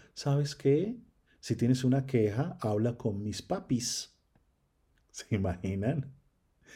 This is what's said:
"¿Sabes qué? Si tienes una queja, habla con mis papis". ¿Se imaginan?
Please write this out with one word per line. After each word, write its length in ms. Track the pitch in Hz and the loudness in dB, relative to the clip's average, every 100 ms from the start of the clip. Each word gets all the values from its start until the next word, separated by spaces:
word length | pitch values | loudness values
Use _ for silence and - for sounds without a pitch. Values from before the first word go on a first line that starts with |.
| - | -20
"¿Sabes 400 | - 143 143 143 | -6 0 0 0
qué? 440 | - 135 147 202 247 - _ _ _ | 0 2 4 2 -6 -14 _ _ _
Si 160 | - 113 | -4 0
tienes 280 | 120 127 | 4 4
una 220 | 131 135 131 | 4 2 2
queja, 500 | 120 107 107 170 - | 2 2 2 -4 -4
habla 360 | 110 104 117 117 | -2 0 0 0
con 260 | 117 98 | -4 -2
mis 200 | 104 98 | -4 -6
papis". 760 | - 190 - 120 - - - _ _ _ _ _ _ _ _ _ _ | -6 -6 -2 -2 0 -6 -8 _ _ _ _ _ _ _ _ _ _
¿Se 240 | - - | -18 -4
imaginan? 800 | 104 95 90 95 98 110 156 - - _ _ _ _ - | -2 0 -2 -4 -2 0 -2 -4 -14 _ _ _ _ -20